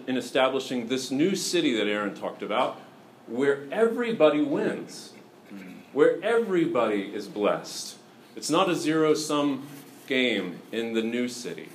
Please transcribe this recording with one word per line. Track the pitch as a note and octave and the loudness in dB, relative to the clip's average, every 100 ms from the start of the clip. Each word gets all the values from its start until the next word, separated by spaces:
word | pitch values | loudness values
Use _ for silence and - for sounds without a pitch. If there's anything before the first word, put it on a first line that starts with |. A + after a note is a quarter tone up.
| - | -4
in | B2+ | -4
establishing | B2 C#3 C3 C3+ - B2+ A2+ | 0 2 4 2 -2 -4 -2
this | B2+ - | -4 -2
new | C3+ F3 F#3 | 2 2 2
city | - F3 D3+ A2+ | -2 0 2 2
that | G#2 | 0
Aaron | G#2 G2+ | 0 -2
talked | F#2 G2 - | -4 -8 -6
about, | G2 A2 C#3+ - - - - - - | -4 0 0 -2 -16 -20 -20 -20 -8
where | A#2+ D3 - - | 0 2 2 -2
everybody | F3+ A3+ A#3+ A#3 E3 D3+ D3 | 2 2 2 -2 4 4 6
wins, | C#3 F3 G#3+ - - - - - - - - G2+ F#2 F2 - | 2 0 -2 -4 -10 -14 -18 -20 -20 -20 -20 -18 -16 -18 -4
where | C3+ D#3+ E3 | 4 4 4
everybody | G3 A3+ G#3 F3+ D#3+ B2 A2 G#2 F#2+ | 2 2 2 2 2 2 2 0 -4
is | G#2 G2+ | -8 -8
blessed. | G2+ G2 E2 - - - - - - - - | 0 2 2 -4 -12 -12 -14 -20 -20 -20 -10
It's | - | 0
not | D#3+ F#3+ | 2 2
a | D#3 | 2
zero-sum | D3 D#3 D#3 D3+ - D3 C#3+ C3 - - - - - | 0 2 4 4 2 0 0 -2 -8 -16 -20 -14 -4
game | C3 B2+ G#2 F2+ E2+ - | 0 2 0 -4 -8 -10
in | A2 A#2 | -6 -4
the | A2+ | -2
new | A2+ A#2+ B2 | -2 -2 -4
city. | - F#2 E2 D2+ | -6 -10 -12 -14